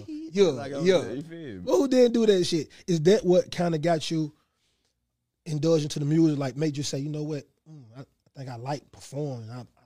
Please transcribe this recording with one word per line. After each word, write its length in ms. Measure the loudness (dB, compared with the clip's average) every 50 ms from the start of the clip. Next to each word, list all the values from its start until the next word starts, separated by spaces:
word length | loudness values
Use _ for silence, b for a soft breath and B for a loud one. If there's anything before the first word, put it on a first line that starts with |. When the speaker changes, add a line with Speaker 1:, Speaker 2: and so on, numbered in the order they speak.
Speaker 1:
<laughs> 60 | -4 -10
Speaker 2:
yeah, 360 | -12 -12 -12 -6 0 2 2 2
Speaker 1:
Like, 260 | 2 -2 -6 -8 -8
I 20 |
was 100 | 0 2
Speaker 2:
yeah. 120 | 2 4 2
Speaker 1:
there, 160 | 0 -2 -8
you 80 | -10 -10
feel 160 | -12 -14 -14
me? 220 | -14 -12 -12 -8 -2
Speaker 2:
Who 240 | 2 2 2 4 4
didn't 240 | 6 6 6 6 6
do 140 | 4 4
that 180 | 6 4 4 2
shit? 240 | 2 0 -2 -2 -4 B B B
Is 140 | -2 0 4
that 240 | 6 4 4 6 4
what 260 | 4 4 4 4 2
kinda 280 | -4 -4 -2 -2 -2 -2
got 320 | 0 0 0 0 -2 -4
you 200 | -4 -4 -4 -4 -8 _ _ _ _ _ _ _ _ _ _ _ _ _ _ _ _ _ _ _ _ _ _
indulged 380 | -8 -6 -2 0 2 2 2 0
into 140 | -2 -4 -4
the 40 | -2
music, 340 | 0 4 4 4 4 2 0
like, 180 | -4 -6 -4 -4
made 180 | -4 -4 -4
you 60 | -4 -6
say, 160 | -6 -6 -6
"You 100 | -6 -6
know 140 | -8 -8 -8
what? 220 | -8 -8 -10 -12 _ _ _ _
Mm, 180 | _ -20 -20 -20 -20 -20
I, 40 | -20
I 40 | -20 -20 _ _ _ _ _
think 140 | -16 -14 -14
I 60 | -12
like 360 | -10 -8 -8 -8 -8 -10 _ -20
performing. 560 | -20 -20 -12 -10 -8 -8 -6 -8 -10 -12 -14
I, 60 | -14
I 20 | -16
like 80 | -16 -18 _ _ _